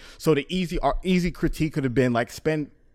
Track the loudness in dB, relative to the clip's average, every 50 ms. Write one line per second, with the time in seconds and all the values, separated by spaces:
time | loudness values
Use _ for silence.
0 | -20 -20 -12 -2 2 2 2 2 0 -2 -2 -4 -2 -2 -4 0 0 0 0 0
1 | 0 2 2 2 2 0 -2 -2 -2 -2 0 0 -2 -2 -2 -2 -2 0 2 2
2 | 2 2 2 0 -2 -2 -6 -4 -2 -2 -2 -2 -4 -6 -10 _ _ _